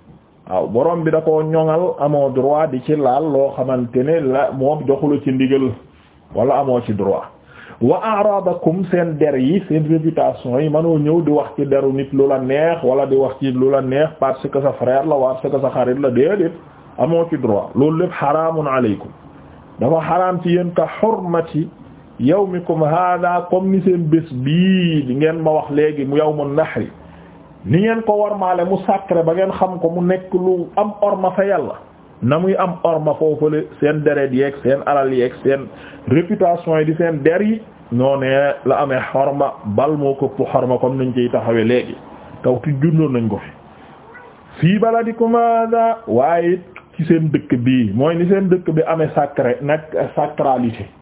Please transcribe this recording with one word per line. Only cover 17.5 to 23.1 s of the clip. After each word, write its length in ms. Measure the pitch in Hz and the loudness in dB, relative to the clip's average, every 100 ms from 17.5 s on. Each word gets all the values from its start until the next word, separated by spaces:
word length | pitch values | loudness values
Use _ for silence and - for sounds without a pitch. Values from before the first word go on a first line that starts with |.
| 101 - | 0 -2
Loolu 280 | - 147 160 | 0 2 2
lépp 80 | 180 - | -2 -2
haramun 460 | 143 151 165 160 147 | -2 0 0 -2 -2
alaykum. 440 | 131 117 98 - - - - - - - - | 0 0 -2 -8 -18 -20 -20 -20 -20 -20 -2
Dafa 200 | 131 160 | 0 2
haram 400 | 156 175 185 175 | 2 0 0 0
ci 80 | 175 | 0
yéen 200 | 180 175 | 0 0
ka 120 | 175 165 - | -2 -2 0
hurmati 680 | 220 214 180 170 165 151 165 - - - - - | 0 0 -2 -2 -2 -4 -6 -10 -20 -20 -20 -2
yawmikum 640 | 123 185 196 180 175 185 | 0 2 0 -2 -4 0
hada, 640 | 151 170 180 | 2 2 2